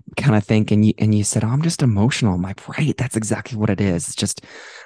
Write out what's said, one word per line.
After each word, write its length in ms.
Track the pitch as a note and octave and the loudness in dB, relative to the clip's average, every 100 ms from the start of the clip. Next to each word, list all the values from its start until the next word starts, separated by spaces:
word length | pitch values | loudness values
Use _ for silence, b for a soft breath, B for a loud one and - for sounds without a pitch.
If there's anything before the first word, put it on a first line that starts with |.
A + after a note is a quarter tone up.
| - - | -8 -2
kind 180 | C#3 G#2+ | 2 2
of 80 | |
thing. 240 | - A2 G#2 | 2 0 2
And 140 | G#2+ G#2+ | 4 4
you, 80 | - | 2
and 180 | G#2+ G#2 | 2 2
you 80 | |
said, 220 | G#2 A2 A2 | 0 -2 0
"Oh, 20 | |
I'm 140 | C3+ | 0
just 200 | E3 - | -2 0
emotional." 520 | C#3 G2+ A#2 - A2 | 0 2 2 2 0
I'm 80 | F2+ | 0
like, 260 | F#2 F#2+ - | -4 -8 -10
"Right. 300 | - D3 - | -4 -2 -2
That's 180 | B2 A2 | -4 -4
exactly 420 | G#2+ A2 - G#2+ | -4 -6 -6 -2
what 120 | G#2 | 0
it 100 | F#2+ | 2
is. 280 | G2+ F2 - | 0 0 -4
It's 80 | - | -4
just, 260 | G2+ - B B B B | -4 -4 B B B B